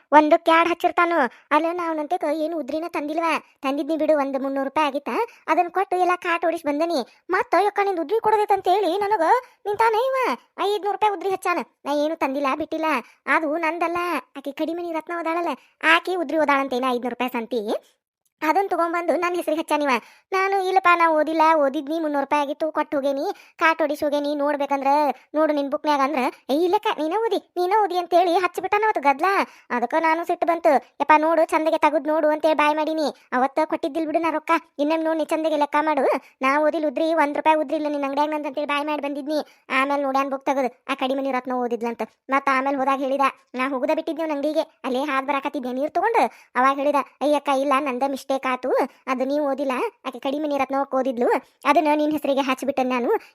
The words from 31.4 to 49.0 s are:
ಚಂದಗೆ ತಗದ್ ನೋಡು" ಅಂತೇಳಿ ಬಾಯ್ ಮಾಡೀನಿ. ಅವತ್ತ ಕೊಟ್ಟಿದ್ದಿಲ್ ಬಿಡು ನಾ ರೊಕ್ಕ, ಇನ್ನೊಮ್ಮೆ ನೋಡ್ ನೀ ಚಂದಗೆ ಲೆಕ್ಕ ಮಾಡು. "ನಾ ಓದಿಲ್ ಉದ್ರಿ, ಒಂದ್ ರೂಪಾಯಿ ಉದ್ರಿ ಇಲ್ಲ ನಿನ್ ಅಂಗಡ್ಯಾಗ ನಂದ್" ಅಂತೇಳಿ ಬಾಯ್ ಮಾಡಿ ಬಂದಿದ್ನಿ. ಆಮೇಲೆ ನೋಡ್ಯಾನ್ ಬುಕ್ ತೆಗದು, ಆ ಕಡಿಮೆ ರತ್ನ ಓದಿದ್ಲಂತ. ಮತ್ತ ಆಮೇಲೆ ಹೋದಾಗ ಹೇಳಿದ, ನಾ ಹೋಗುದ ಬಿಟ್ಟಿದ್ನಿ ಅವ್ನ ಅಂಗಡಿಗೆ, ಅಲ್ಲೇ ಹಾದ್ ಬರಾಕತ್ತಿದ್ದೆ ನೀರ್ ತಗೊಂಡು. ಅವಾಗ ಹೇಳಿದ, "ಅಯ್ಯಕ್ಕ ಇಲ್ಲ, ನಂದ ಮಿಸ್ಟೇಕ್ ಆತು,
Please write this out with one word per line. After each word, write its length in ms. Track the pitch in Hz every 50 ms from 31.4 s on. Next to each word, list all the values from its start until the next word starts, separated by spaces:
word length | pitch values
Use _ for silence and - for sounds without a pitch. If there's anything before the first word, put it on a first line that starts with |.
| 330
ಚಂದಗೆ 340 | - 370 320 311 320 311 302
ತಗದ್ 300 | - 302 277 330 262 302
ನೋಡು" 200 | 302 320 302 302
ಅಂತೇಳಿ 260 | 302 311 311 311 311
ಬಾಯ್ 220 | 277 294 294 302
ಮಾಡೀನಿ. 300 | 311 311 302 320 320 302 254 - - _ - 220
ಅವತ್ತ 260 | 254 254 - - 320 320
ಕೊಟ್ಟಿದ್ದಿಲ್ 420 | 320 330 302 - 320 269 330 320
ಬಿಡು 120 | 302 302 330
ನಾ 120 | 339 320
ರೊಕ್ಕ, 200 | 311 311 - - 330 320 - _ _ -
ಇನ್ನೊಮ್ಮೆ 280 | 294 294 320 330 320
ನೋಡ್ 120 | 320 320 320
ನೀ 60 | 302
ಚಂದಗೆ 320 | - 330 311 311 320 311
ಲೆಕ್ಕ 200 | 294 294 - - 294
ಮಾಡು. 240 | 302 311 302 294 247 - - 269 - - _ - 262
"ನಾ 160 | 269 277 302
ಓದಿಲ್ 260 | 302 302 294 339 302
ಉದ್ರಿ, 280 | 302 247 302 320 320 330
ಒಂದ್ 220 | 320 294 285 294
ರೂಪಾಯಿ 200 | 302 - 311 311
ಉದ್ರಿ 200 | 311 311 262 311
ಇಲ್ಲ 120 | 311 302 294
ನಿನ್ 160 | 294 285 277
ಅಂಗಡ್ಯಾಗ 240 | 269 277 277 294 311
ನಂದ್" 180 | 311 302 285
ಅಂತೇಳಿ 200 | 302 262 302 294
ಬಾಯ್ 200 | 269 285 285 294
ಮಾಡಿ 160 | 302 302 294 285
ಬಂದಿದ್ನಿ. 380 | 285 285 285 269 285 311 294 - - - _ _ -
ಆಮೇಲೆ 340 | 262 269 269 285 285 285 285
ನೋಡ್ಯಾನ್ 280 | 269 262 269 277 285
ಬುಕ್ 160 | 269 262 -
ತೆಗದು, 240 | 302 269 277 262 233 - _ _ -
ಆ 60 | 269
ಕಡಿಮೆ 380 | - 277 254 269 277 269 269 254
ರತ್ನ 200 | 254 254 269 254
ಓದಿದ್ಲಂತ. 500 | 247 247 233 233 214 233 233 233 - 233 - _ _ _ -
ಮತ್ತ 180 | 262 277 277 277 269
ಆಮೇಲೆ 240 | 262 269 277 285
ಹೋದಾಗ 220 | 269 262 277 277 262
ಹೇಳಿದ, 280 | 285 254 269 277 269 269 - _ _ _ -
ನಾ 140 | 247 254 269
ಹೋಗುದ 220 | 277 247 247 277 311
ಬಿಟ್ಟಿದ್ನಿ 280 | 320 320 339 311 294 330
ಅವ್ನ 100 | 311 302
ಅಂಗಡಿಗೆ, 280 | 277 269 302 285 320 294 - _ _ -
ಅಲ್ಲೇ 180 | 254 247 240 285
ಹಾದ್ 240 | 302 277 269 269
ಬರಾಕತ್ತಿದ್ದೆ 460 | 262 285 277 - 285 - 294 240 247 247
ನೀರ್ 180 | 262 285 311
ತಗೊಂಡು. 320 | - 349 370 466 466 453 269 220 - - - _ -
ಅವಾಗ 200 | 247 254 269 277
ಹೇಳಿದ, 200 | 285 269 294 285 277 262 - _ -
"ಅಯ್ಯಕ್ಕ 280 | 262 294 294 277 285 285 277 262
ಇಲ್ಲ, 120 | 277 294 262 269
ನಂದ 240 | 302 277 240 247 269
ಮಿಸ್ಟೇಕ್ 400 | 277 277 254 - - 269 262 262
ಆತು, 240 | 262 254 247 - 262 440 523 285 - - _